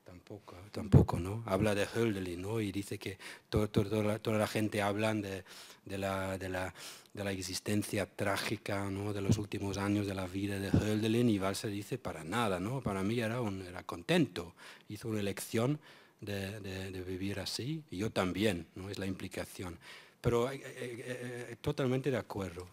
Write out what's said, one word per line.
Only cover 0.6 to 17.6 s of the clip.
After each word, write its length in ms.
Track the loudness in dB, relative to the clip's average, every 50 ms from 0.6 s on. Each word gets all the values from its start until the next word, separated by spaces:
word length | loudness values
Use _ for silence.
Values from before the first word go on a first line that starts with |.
| -14 -10
tampoco, 480 | -8 -6 4 8 10 10 10 8 4 0
¿no? 240 | 0 -2 -4 -4 -2 0
Habla 260 | 2 4 4 4 4
de 140 | 2 0 0
Hölderlin, 540 | 2 2 2 2 2 0 -2 -4 -4 -4
¿no? 200 | -4 -2 -2 0
Y 100 | 0 0
dice 280 | -2 -4 -4 -4 -6 -8
que 180 | -6 -8 -8 -8 -12 -14 -16 -16 -6 _
to-, 180 | 0 2 2 2
to-, 140 | 2 2 2
toda 180 | 4 2 2 4
la, 160 | 4 2 0
toda 180 | 0 2 2 4
la 100 | 4 2
gente 340 | 2 2 2 2 2 2
hablan 400 | 2 2 2 2 2 2 2 2
de, 220 | 0 -2 -4 -6 -8 -12 -16 -18 -18 -18 -20 -18 -10
de 140 | -8 -4 -2
la, 400 | 0 0 0 0 0 -2 -2 -4
de 100 | -4 -4
la, 240 | -2 -2 -4 -4 -6 -8 -12 -14 -14 -16 -18 -12 -8
de 100 | -4 -2
la 80 | -2
existencia 760 | -2 -2 -4 -4 -6 -4 -2 0 2 2 2 2 0 0 0
trágica, 840 | -2 -2 -2 0 0 2 0 0 -2 -2 -4 -2 -2 -2 -2 -2 -2
¿no? 240 | -2 -2 -2 -2 -2
De 80 | 0
los 160 | 4 4 4 4
últimos 400 | 2 -2 -4 -4 -2 -2 -2 0
años 300 | 2 2 2 2 2 0
de 60 | -2
la 140 | -2 -4 -4
vida 320 | -2 -2 -2 -2 0 -2
de 100 | 0 4
Hölderlin, 600 | 4 4 4 4 2 2 2 4 4 6 6 6
y 100 | 4 4
Walse 280 | 4 2 0 0 -2 -4
dice, 300 | -4 -4 -4 -4 -6 -6
"Para 260 | -4 -6 -8 -6 -6
nada, 360 | -2 0 0 2 2 2 0
¿no? 220 | 0 -2 -2 -2
Para 220 | -2 -2 0 0 0
mí 160 | 0 2 0
era 220 | 0 0 0 0
un, 200 | -2 -2 -2 -4
era 220 | -6 -8 -10 -10 -8
contento". 720 | -8 -8 -4 0 2 4 4 4 4 0 -4 -8 -8 -12 -16 -18 -20 -20 -18 -14 -12
Hizo 200 | -10 -8 -4 -2
una 100 | -2 0
elección 600 | 0 0 -2 -4 -4 0 2 2 4 4 2 0 -4 -10 -20 -20 -20 -20 _ _
de, 380 | -8 -4 -4 -2 -4 -4 -6 -8
de, 300 | -8 -6 -6 -6 -6 -6
de 100 | -6 -6
vivir 380 | -6 -4 -4 -2 -2 -2 -2 -2
así, 440 | -4 -4 -4 -4